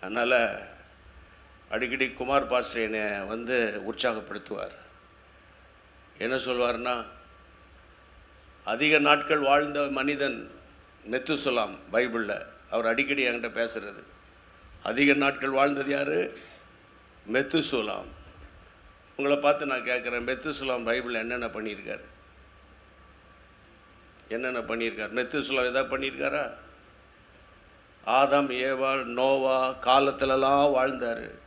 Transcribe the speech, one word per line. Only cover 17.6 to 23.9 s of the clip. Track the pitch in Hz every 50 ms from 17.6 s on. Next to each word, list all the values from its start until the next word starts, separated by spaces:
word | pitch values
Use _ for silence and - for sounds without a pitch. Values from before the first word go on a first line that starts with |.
| 143 - - 123 107 107 98 98 95 - - - - - - - - - - - - - - - - - - - - - -
உங்களை | - 139 139 143 143
பார்த்து | 143 143 147 147 151
நான் | 143 131 127 113
கேட்குறேன், | 120 123 123 113 123 120 120 120
மெத்துசலாம் | 123 131 127 127 156 143 143 135 131 127 123 117
பைபிள்ல | 113 117 127 123 120
என்னென்ன | 120 113 110 117 123 123 120
பண்ணியிருக்காரு? | 113 95 107 107 110 104 95 101 110 104 - - - - - - - - - - - - - - - - - - - - - - - - - - - - - - - - - - - - - - -